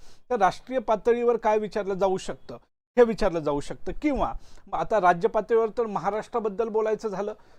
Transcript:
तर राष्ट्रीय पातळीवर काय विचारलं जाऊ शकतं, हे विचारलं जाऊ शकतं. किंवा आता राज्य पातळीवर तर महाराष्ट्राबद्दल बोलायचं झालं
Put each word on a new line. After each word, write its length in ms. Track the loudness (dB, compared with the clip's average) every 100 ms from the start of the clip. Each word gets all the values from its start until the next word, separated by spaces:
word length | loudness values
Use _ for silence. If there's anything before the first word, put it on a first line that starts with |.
| -16 -18 -6
तर 100 | 2
राष्ट्रीय 400 | 2 0 -6 -6
पातळीवर 580 | 0 0 2 2 2 2
काय 200 | 2 0
विचारलं 360 | 0 -4 -4
जाऊ 240 | 0 0 0
शकतं, 380 | -4 -10 -14 -16 _ _ _ 4
हे 60 |
विचारलं 360 | 4 4 0 2
जाऊ 200 | 0 -2
शकतं. 320 | -4 -8 -6 -2
किंवा 320 | -2 0 -2 -4 -12 -18 -8
आता 280 | -6 0 4
राज्य 260 | 6 4 2
पातळीवर 420 | -2 0 0 2
तर 160 | -2 -4
महाराष्ट्राबद्दल 800 | -2 -4 -4 -6 -4 -4 -4 -2
बोलायचं 420 | -2 -2 -2 -4
झालं 240 | -6 -6 -8 -18